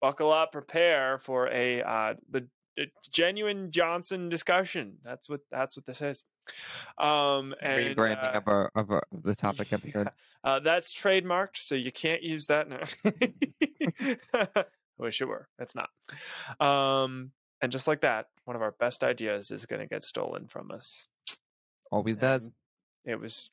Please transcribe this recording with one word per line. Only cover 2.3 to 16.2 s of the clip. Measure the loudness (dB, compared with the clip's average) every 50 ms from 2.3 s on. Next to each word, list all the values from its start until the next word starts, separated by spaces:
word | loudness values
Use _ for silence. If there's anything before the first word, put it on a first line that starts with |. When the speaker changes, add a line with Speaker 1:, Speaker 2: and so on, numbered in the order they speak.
| -4 -4 -4 -6 _ _ _ _ -8 -6
Speaker 1:
a | -6 -6 _ _ -12 -4
genuine | 0 2 2 2 2 0 -2 -2 -2 -2 -4 -2
Johnson | 2 2 2 2 2 -2 -4 -4 -6 -4 -4 -2
discussion. | -2 -2 2 4 4 4 2 0 -4 -6 -8 -8 -12 -16 -14
That's | -14 -12 -12 -10 -10
what, | -10 -10 -10 -6
that's | -4 -4 -4 -4 -4 -10
what | -12
this | -12 -8 -6
is. | -4 -6 -6 -6 -12 _ _ _ _ -18 -16 -14 -14 -12 -12 -12 -14 -10 -4 0
Um, | 2 4 4 4 4 4 2 2 0 -4 -8 -6
and, | -2 0 2 2 2 2 2
Speaker 2:
Rebranding | 2 2 2 2 0 0 0 0
Speaker 1:
uh, | 0
Speaker 2:
of | 2 4
a, | 4 4 4 2 2
of | 0 0 2
a, | 0 0 0 -2 -8
of | -6 -2
the | -2 -2
topic | 0 0 -2 0 -2 -2 -2 -2
Speaker 1:
<laughs> |
Speaker 2:
episode. | -4 -4 -4 -2 -2 -2 -2 -4 _ _ _ _ _ 0
Speaker 1:
Uh, | 0 0 2
that's | 4 4 4 2 2 -2 -4 0
trademarked, | 4 4 4 4 4 2 0 0 0 -2 -4 -8
so | -6 -2 -2
you | -2 -2 -2
can't | -4 -2 -2 0 0 0 -2
use | -4 -4 -2 0 2
that. | 2 2 2 0
No. | -6 -8 -8 -8 -6 -2 0
<laughs> | 0 2 2 0 0 0 0 -4 -4 -2 0 -2 -2 -2 -2 -2 -2 -2 -2 -2 -2 -2 -2 -4 -2 0
I | 0 2 2 0 0 -2 -2 _ _ _ _ _ -8
wish | -6 -4 -4 -2
it | -4 -4
were. | -6 -8 -10 _ _ -14
It's | -12 -10 -8
not. | -8 -8 -8 _ _ _ -18 -16 -16